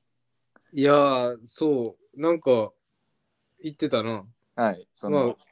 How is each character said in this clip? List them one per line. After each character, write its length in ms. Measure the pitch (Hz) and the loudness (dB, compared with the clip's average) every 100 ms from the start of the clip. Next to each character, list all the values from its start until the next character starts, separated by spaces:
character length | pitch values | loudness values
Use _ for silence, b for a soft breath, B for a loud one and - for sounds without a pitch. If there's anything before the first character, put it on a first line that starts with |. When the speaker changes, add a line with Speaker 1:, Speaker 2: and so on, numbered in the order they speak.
| _ _ _ _ _ _ _ | _ _ _ _ _ _ _
Speaker 1:
い 100 | 143 | 0
や 100 | 139 | 4
ー、 440 | 143 143 131 123 117 | 4 4 2 -2 -6
そ 540 | 117 - 160 135 113 - _ | -16 -4 0 0 -2 -8 _
う。 60 | 143 | -4
な 120 | 160 | -2
ん 80 | 170 | 0
か、 320 | 139 120 107 _ _ _ _ _ _ _ _ _ | 2 2 0 _ _ _ _ _ _ _ _ _
言 120 | 156 | -14
っ 20 | 147 | -6
て 140 | 147 | -2
た 120 | 123 | -2
な。 220 | 113 107 110 _ _ | -2 -8 -12 _ _
Speaker 2:
は 180 | - 113 | -2 -2
い、 160 | 90 - | -2 -14
そ 160 | - - | -12 -2
の、 260 | 147 120 - _ | 0 0 -4 _